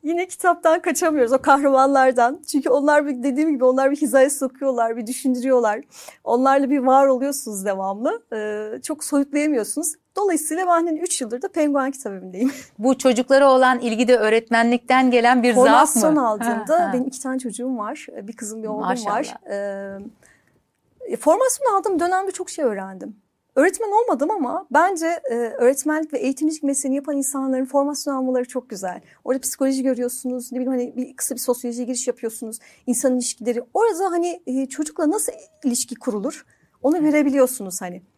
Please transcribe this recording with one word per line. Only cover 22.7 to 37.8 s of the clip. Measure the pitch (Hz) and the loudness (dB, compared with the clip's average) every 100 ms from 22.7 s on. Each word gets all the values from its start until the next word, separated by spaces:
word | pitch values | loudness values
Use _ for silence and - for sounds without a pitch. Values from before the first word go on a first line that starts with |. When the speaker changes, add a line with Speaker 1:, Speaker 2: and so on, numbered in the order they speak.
| 196 190 190 196 - _ _ _ - | -4 -10 -12 -14 -16 _ _ _ 2
Speaker 1:
Öğretmen | 330 370 440 415 | 2 2 0 0
olmadım | 480 285 294 | 2 0 -2
ama | 427 254 311 381 | -2 -4 -6 0
bence, | 277 359 359 330 339 - | 2 2 0 -4 -4 -4
e, | |
öğretmenlik | 233 233 - 240 277 294 302 311 | -4 -4 2 2 2 -2 -2 -4
ve | 277 | -4
eğitimcilik | 262 277 311 311 | -4 -2 -4 -2
mesleğini | 277 277 269 269 | -4 -2 -2 -4
yapan | 285 285 | -2 -4
insanların | 277 277 269 262 | -4 -4 -2 -2
formasyon | 262 277 285 285 - | 0 0 0 -4 -6
almaları | 269 262 254 247 | -4 -2 -2 -4
çok | 262 247 | -10 -10
güzel. | 196 190 180 _ _ | -10 -10 -10 _ _
Orada | - 262 | -4 -4
psikoloji | - - 269 269 | -4 -2 -2 0
görüyorsunuz, | 262 247 247 - 254 254 247 | -2 -2 -4 -6 -8 -8 -8
ne | 254 | -6
bileyim | 254 | -4
hani | 262 247 240 | -4 -4 -8
bir | 254 - | -10 -8
kısa | - | -8
bir | 247 | -6
sosyolojiye | - 247 240 233 240 | -4 -4 -4 -8 -6
giriş | 247 - | -6 -6
yapıyorsunuz, | 240 226 226 226 220 _ _ - | -6 -8 -8 -12 -14 _ _ -4
insan | 247 269 | 0 0
ilişkileri. | 254 233 - 226 240 240 | 0 -4 -6 -4 -4 -4
Orada | 370 466 339 381 | 0 0 0 -2
hani, | 339 349 349 - | 0 -2 -6 -6
e, | 254 269 | -4 -4
çocukla | - 302 - 302 | -6 -8 -2 0
nasıl | 415 - - - _ | 0 -4 -8 -20 _
ilişki | 277 240 - | -4 -4 -6
kurulur | 233 - 208 220 - _ _ _ _ | -8 -6 -4 -6 -8 _ _ _ _
onu | 269 339 | 0 2
Speaker 2:
Evet. | 302 | 2
Speaker 1:
görebiliyorsunuz | 302 294 277 254 - 196 180 | 4 2 4 2 0 -10 -10